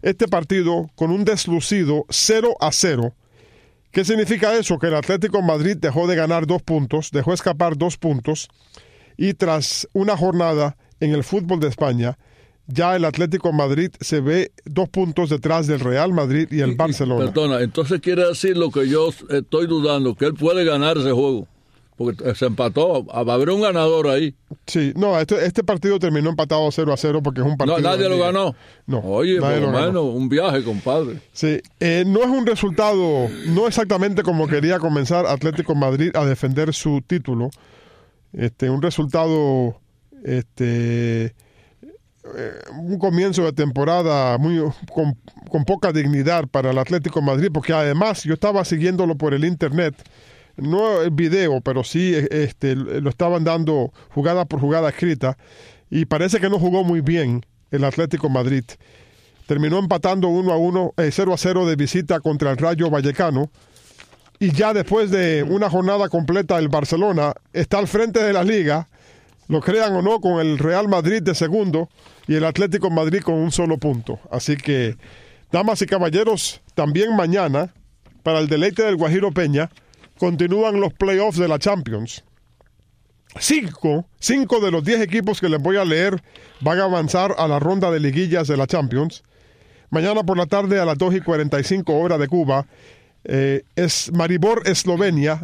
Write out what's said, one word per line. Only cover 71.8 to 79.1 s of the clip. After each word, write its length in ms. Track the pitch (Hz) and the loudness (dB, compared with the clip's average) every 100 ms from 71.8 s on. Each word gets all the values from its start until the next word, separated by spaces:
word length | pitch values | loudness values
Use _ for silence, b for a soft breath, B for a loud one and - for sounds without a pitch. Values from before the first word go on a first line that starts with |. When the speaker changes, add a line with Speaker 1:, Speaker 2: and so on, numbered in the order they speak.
| 170 B B B - | -4 B B B -4
Speaker 1:
y 80 | 156 | -2
el 100 | 160 | 0
Atlético 440 | 160 196 175 185 | 0 0 0 0
Madrid 320 | 165 160 190 | 0 0 0
con 140 | - 165 | 0 0
un 160 | 160 | 0
solo 260 | 147 170 156 | 0 0 0
punto. 420 | 147 120 113 113 - | -2 -4 -6 -12 -8
Así 260 | 123 - 147 | -6 -4 -4
que, 400 | 147 139 117 110 B B B B B | -2 -2 -2 -6 B B B B B
damas 300 | 165 208 220 | 0 0 0
y 40 | 185 | 0
caballeros, 760 | 196 175 165 220 196 - - - | 0 0 2 0 0 -4 -10 -8
también 420 | - 151 151 220 214 | -2 0 2 2 2
mañana, 580 | 170 190 170 135 180 - - _ - - | 2 2 0 0 -4 -8 -20 _ -20 -8
para 160 | - 160 | -2 0
el 80 | 151 | 0
deleite 360 | 151 185 190 | 2 0 0
del 120 | 220 185 | 0 2
Guajiro 360 | 160 | 2